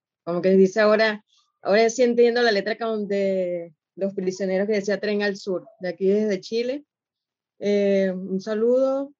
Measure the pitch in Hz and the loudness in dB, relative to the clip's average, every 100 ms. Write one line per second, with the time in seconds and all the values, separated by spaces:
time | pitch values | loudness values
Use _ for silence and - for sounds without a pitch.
0 | _ _ 170 175 185 190 190 220 214 214 | _ _ -8 -2 4 6 4 4 2 4
1 | 220 208 _ _ _ _ - 208 226 226 | 2 -2 _ _ _ _ 0 2 2 2
2 | 240 240 240 240 240 202 202 220 226 214 | 0 4 4 4 2 2 -2 -6 -4 -4
3 | 202 202 196 190 180 175 170 _ _ - | -4 -2 0 -2 -2 -6 -10 _ _ -8
4 | 196 196 185 185 190 190 202 208 196 196 | -6 -4 -6 -4 -2 -2 0 -2 -2 -4
5 | 214 202 208 196 202 175 - _ 180 170 | -2 -2 -2 -4 -6 -8 -8 _ -10 -2
6 | 190 202 214 190 - 226 247 294 _ _ | 0 2 0 -4 -4 -4 -4 -6 _ _
7 | _ _ _ _ _ _ 202 202 202 196 | _ _ _ _ _ _ -2 0 2 2
8 | 190 185 185 190 214 214 233 254 269 269 | 0 -4 -6 -6 -4 0 2 2 2 -2
9 | 277 _ | -6 _